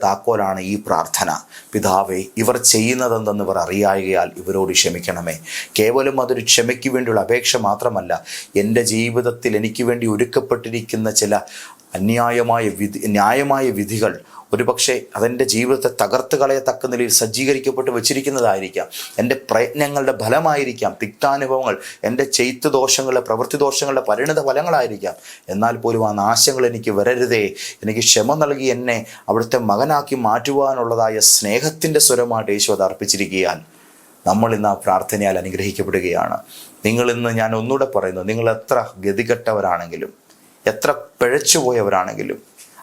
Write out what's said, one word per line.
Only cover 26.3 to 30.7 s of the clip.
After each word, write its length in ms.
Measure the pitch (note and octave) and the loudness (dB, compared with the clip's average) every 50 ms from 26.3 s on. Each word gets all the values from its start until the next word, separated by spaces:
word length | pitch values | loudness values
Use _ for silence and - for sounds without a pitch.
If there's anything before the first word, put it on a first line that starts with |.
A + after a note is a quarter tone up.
| A#2 A2+ - D3 C3 B2+ B2+ A#2+ | 2 4 2 2 2 2 0 0
എനിക്ക് 220 | A#2 A2+ A2+ A2+ G#2 G2 | 0 0 -2 -2 0 2
വരരുതേ, 440 | G#2 B2+ B2+ B2 B2+ A#2+ A#2+ A2 G#2 F#2+ - - - - - - - | 2 2 2 2 2 2 2 2 0 0 -4 -8 -12 -14 -14 -8 -6
എനിക്ക് 200 | G#2+ G#2+ A#2 A2 - | -4 -2 0 2 4
ക്ഷമ 260 | - A2+ G#2 B2 D3 D#3 D3+ | 4 4 4 2 2 2 2
നൽകി 240 | C#3+ C#3+ C3 C3 C3 A#2+ | 0 0 0 0 0 0
എന്നെ 220 | A#2+ B2 B2 A#2 A2 - - - - - - | 0 0 -2 -2 -2 -4 -8 -14 -12 -4 0
അവിടുത്തെ 300 | G#2 A2+ A2+ A2+ C3+ B2+ A#2 G#2 | 0 0 2 2 0 0 2 2
മകനാക്കി 460 | G2+ G#2+ C3+ D3+ D3+ C#3+ C#3 - C3+ C3 A#2 G#2+ | 2 2 2 2 2 0 0 -2 -4 -2 0 0
മാറ്റുവാനുള്ളതായ 880 | A2 A#2+ A#2 C3+ C#3 C#3 C#3 C3+ | 0 0 0 0 0 2 2 2